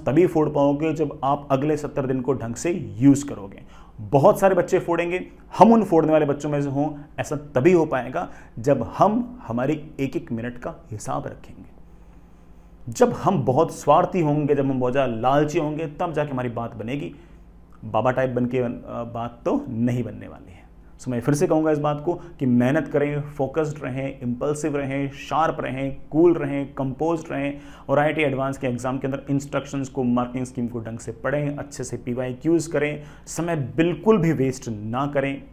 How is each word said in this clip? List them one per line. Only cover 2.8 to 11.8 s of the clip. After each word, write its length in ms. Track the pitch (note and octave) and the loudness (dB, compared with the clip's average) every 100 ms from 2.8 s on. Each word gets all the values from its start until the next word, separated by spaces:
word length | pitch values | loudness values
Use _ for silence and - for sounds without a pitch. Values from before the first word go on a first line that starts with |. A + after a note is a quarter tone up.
| A#2+ G2+ | -6 4
यूज़ 300 | C#3 C3+ - | 6 6 2
करोगे। 340 | G#2 G2 - - - - - | -10 -12 -16 -20 -20 -20 -14
बहुत 400 | G#2 C3+ F3+ - | 2 6 8 6
सारे 140 | G3 | 4
बच्चे 240 | F3+ F3 F3+ | 4 2 0
फोड़ेंगे, 480 | F3+ E3+ E3+ F3+ - - - - | 2 0 0 -4 -6 -16 -14 8
हम 140 | G3 | 8
उन 120 | A3+ | 8
फोड़ने 280 | G#3 E3 D#3 | 6 4 6
वाले 140 | D#3 C#3+ | 4 4
बच्चों 240 | C#3 D3+ | 0 -2
में 120 | D3 | -2
से 60 | C#3+ | 0
हों, 220 | C#3 D3 - - - | -2 -2 -4 -12 -8
ऐसा 180 | - C#3+ | -4 -6
तभी 360 | - B2+ D#3 | -2 4 6
हो 140 | F3 D3+ | 6 4
पाएगा, 420 | C3+ B2 E3 F#3 - - - | 0 -4 -6 -8 -12 -16 -4
जब 240 | A#2 C3 | 0 2
हम 600 | A2+ - F#3 A3 - - - | 0 4 4 4 -4 -10 -6
हमारी 440 | A#2 C3+ D3 - - | -4 -2 -4 -6 -6
एक 160 | C3+ D#3+ | -4 -4
एक 160 | - | -6
मिनट 260 | A2+ A#2+ A#2+ | -6 -6 -8
का 160 | E3+ D#3+ - | -12 -12 -14
हिसाब 360 | G#2 - C3+ - | -12 -6 -6 -8
रखेंगे। 440 | - - - - - | -12 -18 -20 -20 -20